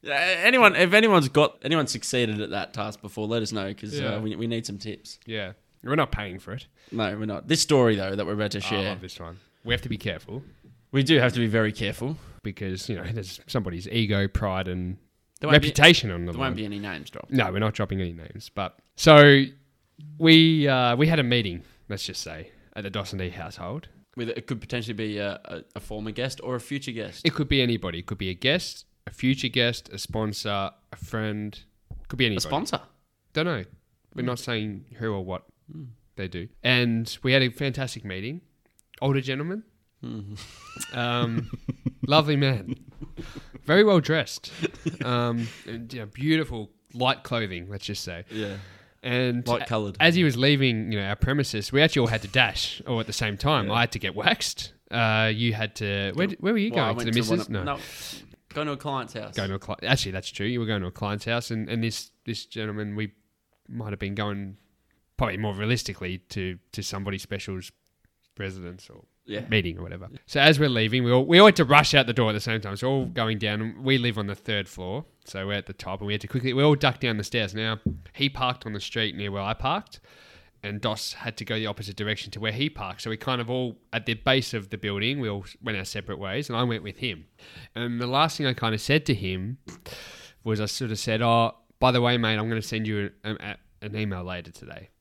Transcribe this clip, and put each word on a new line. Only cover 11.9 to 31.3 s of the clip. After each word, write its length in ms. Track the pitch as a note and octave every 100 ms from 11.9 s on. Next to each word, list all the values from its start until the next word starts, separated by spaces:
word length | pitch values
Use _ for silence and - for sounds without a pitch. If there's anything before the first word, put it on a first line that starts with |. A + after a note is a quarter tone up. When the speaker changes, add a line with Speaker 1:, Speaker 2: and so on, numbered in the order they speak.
| - A#2+ D#3 - -
Speaker 2:
Because, 440 | G#2+ G2 G2 F#2 -
you 60 | G2
know, 80 |
there's 360 | E2+ A2+ F#2+ - -
somebody's 400 | C3 F#2 F2 F#2
ego, 400 | A#2 G#2+ G2+ G2
pride, 400 | - G#2 F#2 F#2
and 300 | F2+ F2+ F#2 _ _ _ _
Speaker 1:
There 100 | D3+
won't 100 | D3+
be, 60 | D3+
Speaker 2:
reputation 440 | - D#3 F3 A2
on 140 | F2 F2
the 60 |
Speaker 1:
there 80 | F2
won't 120 | C3+
Speaker 2:
line. 60 | A#2+
Speaker 1:
be 80 | G#2+
any 120 | G2+
names 320 | G2+ E2 C#2+
dropped. 220 | - -
Speaker 2:
No, 200 | C3+ G2
we're 60 | F#2+
not 160 | G#2+
dropping 260 | - G2+ F#2+
any 120 | F2+
names. 360 | E2+ D#2+ - -
But 240 | - F#2 _ _ -
so 500 | - D3+ D3 C#3 C3+ - _ _ _ _ D3+ D3+
we, 480 | D#3+ D#3+ D#3+ D#3+ C#3+
uh, 280 | C3 B2 A#2+
we 120 | D#3
had 100 | E3
a 40 |
meeting, 400 | B2+ A#2+ G#2 E2+ - _ _
let's 160 | G2+ -
just 160 | F#2
say, 300 | - D#2 E2+ - _ -
at 80 |
the 80 | G2
Dawson 260 | G2+ F#2+ G2
D 120 | F#2
household. 580 | F2 E2 - F2 C3+ - - _ -
Speaker 1:
With, 140 | A#2
it 160 | A#2 A2+
could 140 | A#2+
potentially 320 | - B2 A2
be 240 | G#2+ A2 G#2
a, 220 | G2+ G2 -
a, 180 | E2+ - G#2
a 40 |
former 320 | - G#2+ G#2+
guest 280 | G#2+ B2+ -
or 120 | - B2
a 40 |
future 320 | A#2 C#3 C3+
guest. 340 | A2+ G2 - -
Speaker 2:
It 80 |
could 160 | - C#3+
be 120 | C#3
anybody. 360 | B2 A2+ F#2 E2+
It 60 | F2
could 140 | G2+
be 100 | F#2+
a 40 | F2+
guest, 500 | B2 E3 - - - _ -
a 40 |
future 360 | - B2+ C3+ B2+
guest, 400 | B2 A#2+ A#2 -
a 60 | G2+
sponsor, 720 | - A2 G#2+ G#2 A2 G2+ G2 - _
a 40 | -
friend. 640 | - A2+ G#2+